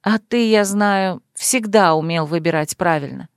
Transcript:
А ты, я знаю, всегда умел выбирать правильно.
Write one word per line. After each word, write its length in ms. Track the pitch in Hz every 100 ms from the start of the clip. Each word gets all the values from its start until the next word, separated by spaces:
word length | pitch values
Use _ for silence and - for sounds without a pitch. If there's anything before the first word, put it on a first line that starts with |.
А 160 | 196 214
ты, 320 | _ 240 226
я 140 | 214 202
знаю, 560 | 202 208 196 190 175 _
всегда 600 | - - 262 214 214 180
умел 320 | 160 160 165 151
выбирать 500 | 165 160 160 151 -
правильно. 540 | 175 156 139 131 -